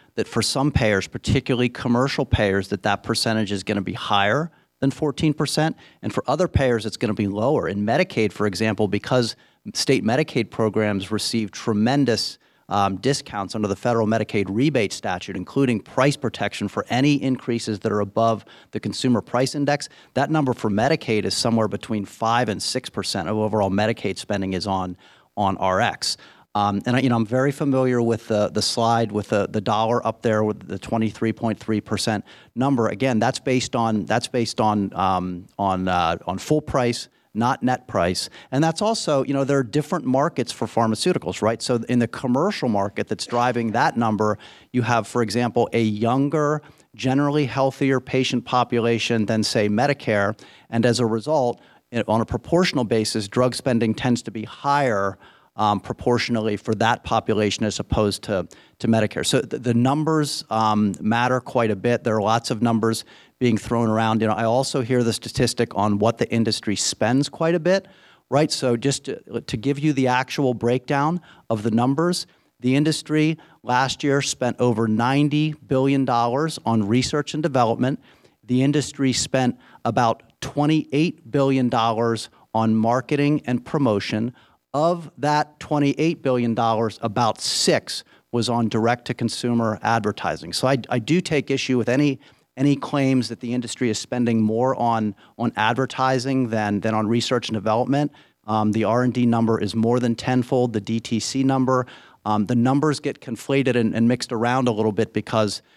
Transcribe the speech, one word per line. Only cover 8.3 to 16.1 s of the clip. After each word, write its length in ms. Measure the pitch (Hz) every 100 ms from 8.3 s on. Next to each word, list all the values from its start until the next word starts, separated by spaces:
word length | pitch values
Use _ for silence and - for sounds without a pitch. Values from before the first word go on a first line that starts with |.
for 160 | - 104
example, 400 | 95 110 101 107
because 480 | 104 - 127 117 - _ _ -
state 300 | - - 135
Medicaid 460 | 110 127 156 135 113
programs 600 | - 110 101 107 101 95
receive 400 | 107 - 117 104
tremendous, 880 | - - 104 110 143 127 110 - - _ _ -
um, 280 | 101 98 95
discounts 580 | 120 143 - 104 95
under 140 | 113 104
the 80 | 98
federal 300 | 123 117 107
Medicaid 400 | 113 107 110 95
rebate 440 | 101 147 135 101
statute, 420 | - 104 90 -
including 460 | 92 90 - 139 110
price 360 | - - 135